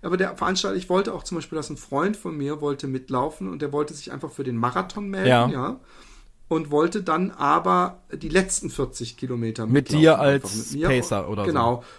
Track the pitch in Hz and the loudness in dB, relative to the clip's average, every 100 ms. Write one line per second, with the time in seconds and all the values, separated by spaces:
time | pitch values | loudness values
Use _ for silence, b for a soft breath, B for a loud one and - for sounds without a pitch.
0 | 170 180 190 - 180 190 202 185 185 185 | -4 0 -2 -2 -2 0 -2 -4 0 0
1 | 214 - - 170 - 156 147 143 - 139 | 0 -4 -6 -8 -6 -8 -8 -12 -4 -2
2 | 190 214 175 151 139 151 147 143 139 131 | 0 -2 -6 -6 -4 -2 -4 -2 -4 -6
3 | 131 127 151 - 190 160 147 143 151 147 | -2 -2 -2 -4 -8 -6 -4 -2 -4 -6
4 | - 135 147 - 127 117 120 185 185 214 | -12 -10 -10 -8 -4 -2 0 -2 -6 -6
5 | 202 190 127 123 123 - 147 262 b b | -6 0 4 6 4 0 -4 -8 b b
6 | b b b - - 160 147 147 175 208 | b b b -12 -2 -2 0 2 2 0
7 | 180 160 190 - 143 160 180 180 185 - | -2 0 0 0 2 2 2 2 0 -4
8 | - - 165 190 185 - 156 - 123 - | -14 -10 0 0 0 -2 -4 -4 -4 -6
9 | 117 - 127 120 113 110 110 139 135 151 | -10 -8 -6 -4 -4 -2 4 4 4 8
10 | 160 156 143 139 - 110 113 143 160 127 | 8 8 6 4 0 -6 -6 0 2 2
11 | 117 104 92 104 101 143 117 120 B | 2 -2 -2 -2 0 2 2 0 B